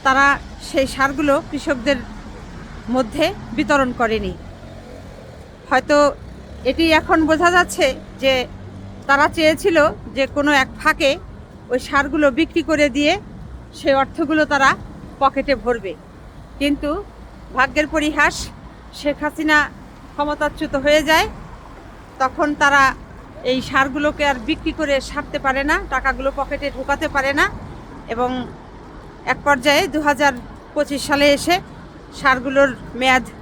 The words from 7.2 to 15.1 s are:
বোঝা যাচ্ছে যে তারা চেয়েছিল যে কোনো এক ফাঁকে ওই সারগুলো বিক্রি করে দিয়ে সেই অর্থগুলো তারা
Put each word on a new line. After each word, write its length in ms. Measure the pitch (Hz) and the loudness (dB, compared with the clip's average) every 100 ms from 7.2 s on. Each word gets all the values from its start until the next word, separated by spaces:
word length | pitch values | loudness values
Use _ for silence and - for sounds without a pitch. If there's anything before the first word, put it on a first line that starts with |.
| 311 | 4
বোঝা 200 | 320 349 | 4 6
যাচ্ছে 340 | 359 359 - 294 254 - - | 4 2 2 0 0 -10 -2
যে 140 | 269 254 240 - - - - - - | 2 2 0 -8 -16 -16 -16 -14 2
তারা 200 | 277 311 | 4 4
চেয়েছিল 480 | - 311 320 370 330 294 - - 240 | 4 4 4 2 4 4 0 -10 -2
যে 100 | 262 | -2
কোনো 240 | 294 285 | 0 4
এক 160 | 285 262 - | 4 2 0
ফাঁকে 340 | 311 302 285 330 - - - - - | 0 2 2 0 -6 -18 -18 -20 -4
ওই 100 | 247 | -4
সারগুলো 480 | - 285 277 302 294 | 0 0 2 4 2
বিক্রি 300 | 247 320 339 | 4 0 0
করে 240 | 285 302 294 | 0 2 2
দিয়ে 240 | 247 294 381 - - - - - - | 4 2 0 -4 -16 -16 -16 -16 -6
সেই 160 | 311 269 | 0 2
অর্থগুলো 420 | 269 - 311 311 302 | 0 -2 0 2 2
তারা 240 | 294 269 359 - - - | 4 4 2 -6 -16 -16